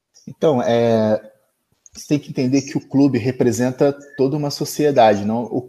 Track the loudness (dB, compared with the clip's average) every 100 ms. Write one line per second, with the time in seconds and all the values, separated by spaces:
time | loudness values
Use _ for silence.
0 | _ _ -20 -2 0 0 0 2 2 2
1 | 2 -2 -4 _ _ _ _ _ _ -16
2 | -4 -4 -4 -4 0 0 -2 -6 -2 2
3 | 2 2 -2 0 0 0 -2 0 -2 -2
4 | -8 -2 -2 -2 -6 -6 -8 -2 0 4
5 | 4 4 -2 -4 -4 -6